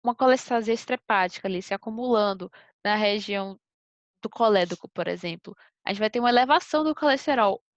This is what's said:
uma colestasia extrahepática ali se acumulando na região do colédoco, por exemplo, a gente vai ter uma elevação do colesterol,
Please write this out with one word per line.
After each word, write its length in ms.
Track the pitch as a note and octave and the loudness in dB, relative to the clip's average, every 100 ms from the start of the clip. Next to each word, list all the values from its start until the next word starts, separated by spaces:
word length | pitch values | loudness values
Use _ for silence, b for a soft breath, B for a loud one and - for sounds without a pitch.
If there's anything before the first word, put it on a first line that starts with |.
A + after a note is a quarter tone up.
uma 120 | A#3 | -6
colestasia 600 | A#3+ C4 B3+ - A#3 A3 | 0 4 2 2 -4 -2
extrahepática 720 | A3+ - B3 - G#3 F#3 - G3+ | -4 -4 -6 -2 0 0 -2 -6
ali 140 | F3+ | -6
se 120 | F#3+ | -6
acumulando 760 | G3 - A3 B3 A3+ G#3 G3 F3+ b b b | -8 -8 -8 0 2 2 -2 -8 b b b
na 120 | G#3 G#3 | -4 0
região 640 | G#3+ G#3 G3+ G3+ G3 F#3+ _ _ _ _ _ _ | 0 0 -4 -6 -6 -12 _ _ _ _ _ _
do 80 | G#3 | -10
colédoco, 580 | - A3+ G3+ F3 F3 - | 0 2 4 2 -4 -10
por 180 | - E3+ | -10 -8
exemplo, 480 | F3+ F3 E3+ - G3 b b | -6 -8 -12 -14 -20 b b
a 60 | - | -8
gente 100 | G3+ | -2
vai 100 | G#3+ | -2
ter 100 | A#3+ | 0
uma 100 | A#3+ | 2
elevação 540 | A#3+ B3+ D4+ - D4+ | 4 4 2 2 -2
do 100 | D#4 | 0
colesterol, 680 | D4+ D4+ C4+ - C4+ G#3 - _ | 0 0 0 0 0 2 0 _